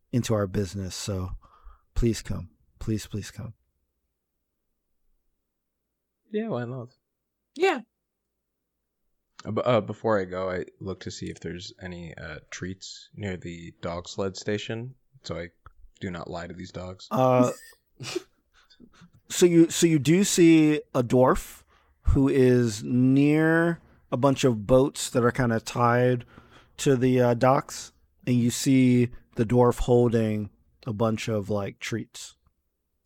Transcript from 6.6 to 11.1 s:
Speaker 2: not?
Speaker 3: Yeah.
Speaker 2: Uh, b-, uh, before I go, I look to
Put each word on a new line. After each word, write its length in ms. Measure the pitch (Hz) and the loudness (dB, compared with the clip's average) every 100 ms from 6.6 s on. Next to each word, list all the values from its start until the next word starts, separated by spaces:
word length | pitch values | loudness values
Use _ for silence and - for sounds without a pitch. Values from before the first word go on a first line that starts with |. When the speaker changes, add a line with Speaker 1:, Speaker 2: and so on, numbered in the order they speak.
| 120 | -6
Speaker 2:
not? 220 | 127 - _ _ _ _ _ _ - | -10 -14 _ _ _ _ _ _ -2
Speaker 3:
Yeah. 240 | 381 269 - _ _ _ _ _ _ _ _ _ _ _ _ _ _ - | -2 -2 -10 _ _ _ _ _ _ _ _ _ _ _ _ _ _ -16
Speaker 2:
Uh, 60 | - | -8
b-, 100 | 110 | -4
uh, 160 | - 120 | 0 0
before 400 | 104 107 113 104 | -2 -6 -2 -2
I 40 | |
go, 260 | 90 90 95 | -2 -6 -6
I 140 | 90 - _ | -6 -10 _
look 200 | 95 92 | -12 -10
to 100 | - | -12